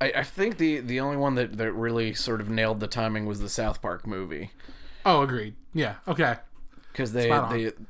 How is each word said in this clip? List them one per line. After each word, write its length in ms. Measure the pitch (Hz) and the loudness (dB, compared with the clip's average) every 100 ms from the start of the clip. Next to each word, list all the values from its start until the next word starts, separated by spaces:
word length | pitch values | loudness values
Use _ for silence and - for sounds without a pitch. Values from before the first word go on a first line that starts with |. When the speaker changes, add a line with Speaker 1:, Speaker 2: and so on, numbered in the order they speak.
Speaker 1:
I, 100 | 135 135 | 2 2
I 60 | |
think 340 | 139 - 208 185 | -2 0 0 4
the, 240 | 160 151 | 2 2
the 180 | 123 127 | -2 0
only 160 | 135 143 | 0 2
one 200 | 139 127 | 2 4
that, 220 | 120 107 | 0 0
that 140 | 113 | -2
really 420 | 101 117 117 113 | 0 0 2 0
sort 280 | 107 - 110 | 0 -2 -2
of 80 | 104 | 0
nailed 320 | 113 110 110 | 2 2 2
the 60 | 104 | -2
timing 380 | 120 110 107 104 | 0 0 0 -2
was 140 | 101 | -2
the 80 | 104 | -2
South 340 | - 110 - | 0 0 0
Park 240 | 98 90 110 | -2 -4 -4
movie. 460 | 95 90 73 101 - - - - - 202 | -4 -4 -6 -8 -12 -16 -14 -14 -2 4
Speaker 2:
Oh, 160 | 160 | 4
agreed. 340 | 139 123 107 - - | 4 0 -4 -10 -6
Yeah. 220 | 165 120 98 - | 0 0 -2 -2
Okay. 260 | 151 143 117 - - - - - | 2 2 2 -6 -14 -14 -14 -10
Speaker 1:
'Cause 200 | - 123 | -4 -2
they, 140 | 120 120 | 2 4
Speaker 2:
Spot 260 | 117 113 | 4 2
on. 0 | |
Speaker 1:
they, 180 | 117 110 - 107 | 0 -2 -6 -8